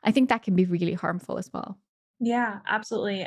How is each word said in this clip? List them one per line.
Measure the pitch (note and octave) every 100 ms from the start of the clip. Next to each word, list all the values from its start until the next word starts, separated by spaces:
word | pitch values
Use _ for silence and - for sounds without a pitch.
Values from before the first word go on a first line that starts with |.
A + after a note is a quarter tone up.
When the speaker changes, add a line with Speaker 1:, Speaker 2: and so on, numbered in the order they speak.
Speaker 1:
I | -
think | A#3+ C4
that | A3+
can | -
be | F3+
really | F3+ F3 E3+
harmful | F3 E3+ F3+ - -
as | -
well. | - - G3 _ _ _ _
Speaker 2:
Yeah, | A#3 A#3+ A#3 G3 -
absolutely. | G#3+ - A3+ G3+ F#3+